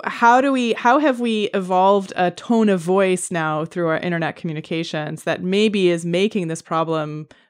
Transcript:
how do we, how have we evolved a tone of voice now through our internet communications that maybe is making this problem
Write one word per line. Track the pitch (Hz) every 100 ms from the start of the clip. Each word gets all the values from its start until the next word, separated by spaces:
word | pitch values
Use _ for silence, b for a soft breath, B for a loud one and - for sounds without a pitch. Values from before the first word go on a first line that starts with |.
how | - - 233 247
do | 277
we, | 269 240
how | 214 240 269
have | 294 240
we | 240 220 208
evolved | 202 180 185 190 202 190
a | - 180
tone | 175 - 233 214
of | 190
voice | 165 190 190 180 -
now | 170 156 156
through | 165 180 165
our | 160
internet | 180 170 160 -
communications | 170 156 156 165 165 156 151 156
that | - 160
maybe | 180 196 220 202 175
is | 170 170
making | 175 208 214 165
this | 160
problem | - 160 165 160 151 151 151 b